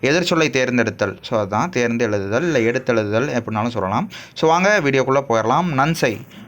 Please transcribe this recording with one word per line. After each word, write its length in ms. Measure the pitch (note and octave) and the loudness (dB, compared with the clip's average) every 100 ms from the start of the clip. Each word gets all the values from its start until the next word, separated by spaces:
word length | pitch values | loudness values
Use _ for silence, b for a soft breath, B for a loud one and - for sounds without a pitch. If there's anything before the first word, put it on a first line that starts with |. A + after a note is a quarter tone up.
எதிர்ச்சொல்லை 500 | B2+ D#3+ F3 E3+ D#3 | 2 2 2 0 0
தேர்ந்தெடுத்தல். 680 | C3 B2+ B2 A2 G#2 G2 F#2 | 0 0 0 0 -2 -4 -4
So, 200 | - A2+ | -6 -4
அதான் 260 | G2+ G#2 E3+ | -2 -2 -2
தேர்ந்து 360 | D#3 A#2+ A#2 | 0 -2 0
எழுதுதல், 380 | A#2 G#2 G2 A2+ | 0 -2 -2 -2
இல்ல 180 | E3+ D3 | 0 2
எடுத்து 320 | A2+ B2 B2 | 2 0 0
எழுதுதல் 360 | A#2 G#2 A2 C#3 | 0 2 0 0
எப்படினாலும் 400 | C3 A2 A2 A#2 | -2 -4 -4 -2
சொல்லலாம். 420 | A2 F#2 G#2+ G#3 B B | -2 -2 -2 -4 B B
So, 160 | - D#3+ | -2 2
வாங்க 300 | E3+ F#3+ G#3 | 4 4 2
வீடியோக்குள்ள 440 | D3 C3+ B2 C#3 C3+ | 2 2 2 0 2
போயிடலாம். 440 | A2+ A2 C#3 F3+ | 0 2 0 0
நன்சை. 460 | C3+ D3 E3 C#3 G2+ - B | 0 0 2 0 -2 -12 B